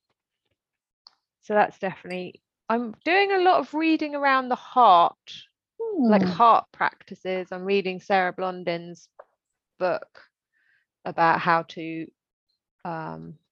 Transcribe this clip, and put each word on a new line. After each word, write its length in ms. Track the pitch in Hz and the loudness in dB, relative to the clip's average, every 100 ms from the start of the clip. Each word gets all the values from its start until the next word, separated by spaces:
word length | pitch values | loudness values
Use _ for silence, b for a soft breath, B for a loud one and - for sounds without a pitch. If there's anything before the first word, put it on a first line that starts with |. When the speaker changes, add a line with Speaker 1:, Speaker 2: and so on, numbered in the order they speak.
| _ _ _ _ _ _ _ _ _ _ _ _ _ _ | _ _ _ _ _ _ _ _ _ _ _ _ _ _
Speaker 1:
so 120 | - | -2
that's 260 | 208 - - | 0 0 -2
definitely, 640 | 196 - 180 180 180 - _ _ - | -10 -10 -12 -12 -12 -16 _ _ -6
I'm 240 | 233 240 - | -4 -4 -8
doing 280 | 302 370 392 | 0 0 2
a 80 | 381 | 2
lot 200 | 359 359 | 2 2
of 140 | 269 | 0
reading 420 | 302 320 311 302 285 | -2 0 0 -2 -2
around 340 | 277 262 254 | 0 0 0
the 60 | 247 | -6
heart, 920 | - 254 226 175 170 - - - - _ _ - 453 381 | -2 4 6 8 6 0 -16 -20 -20 _ _ -10 -6 0
like, 220 | 233 208 | 4 4
Speaker 2:
Mm. 80 | 185 | 2
Speaker 1:
heart 320 | 170 233 196 - | 2 4 4 0
practices. 800 | - 175 - - 196 185 185 180 | -4 -6 -6 -16 -14 -8 -8 -8
I'm 140 | 185 190 | -10 -2
reading 340 | 202 185 185 | -2 -2 -8
Sarah 340 | - 196 180 | -2 0 0
Blondin's 760 | 175 185 180 175 170 170 170 _ - - _ _ _ _ _ | -4 -8 -6 -6 -6 -8 -18 _ -20 -20 _ _ _ _ _
book 500 | 180 143 - - _ _ _ _ _ _ _ _ 180 | -4 -4 -8 -20 _ _ _ _ _ _ _ _ -10
about 340 | 165 165 165 | 0 2 2
how 240 | 175 165 | 0 -2
to, 440 | 165 - 160 160 160 _ _ _ _ _ _ _ 175 | -2 -12 -12 -10 -12 _ _ _ _ _ _ _ -12
um, 520 | 165 160 160 165 156 _ | -10 -10 -12 -16 -20 _